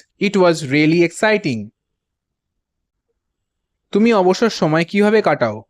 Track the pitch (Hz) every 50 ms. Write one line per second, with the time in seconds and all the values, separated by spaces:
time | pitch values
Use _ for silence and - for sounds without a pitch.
0 | _ _ _ - 196 202 202 190 180 170 165 160 156 127 139 151 156 156 165 175
1 | 170 165 - - 220 214 214 208 - 151 117 110 104 107 _ _ _ _ _ _
2 | _ _ _ _ _ _ _ _ _ _ _ _ _ _ _ _ _ _ _ _
3 | _ _ _ _ _ _ _ _ _ _ _ _ _ _ _ _ _ - - 202
4 | 226 240 226 196 180 185 185 - 240 214 - - 185 156 156 165 170 - - 202
5 | 208 208 220 214 202 170 151 131 123 110 104 110 -